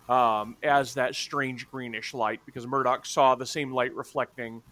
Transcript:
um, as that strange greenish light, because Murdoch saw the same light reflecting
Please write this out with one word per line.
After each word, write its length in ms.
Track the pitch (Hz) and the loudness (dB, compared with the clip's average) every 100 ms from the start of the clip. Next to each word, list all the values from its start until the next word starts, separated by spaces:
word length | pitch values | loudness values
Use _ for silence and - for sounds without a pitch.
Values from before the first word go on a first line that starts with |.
| - | 0
um, 480 | 127 120 107 107 - | 4 4 2 -2 -2
as 300 | 151 139 123 | 2 4 2
that 220 | 135 127 135 | -2 -2 -2
strange 540 | - 143 131 123 127 | -6 -4 -4 -6 -12
greenish 440 | 131 120 110 - | -12 -10 -8 -8
light, 260 | 131 107 110 - | -2 -2 -2 -8
because 220 | 127 120 | -12 -4
Murdoch 380 | 135 127 131 - | 0 2 0 0
saw 300 | - 135 123 | 4 4 4
the 100 | 127 | 0
same 280 | 156 135 | -6 -4
light 200 | 127 123 | -2 -2
reflecting 680 | 123 131 143 120 - 117 113 - | -4 -6 -4 -4 -6 -12 -12 -18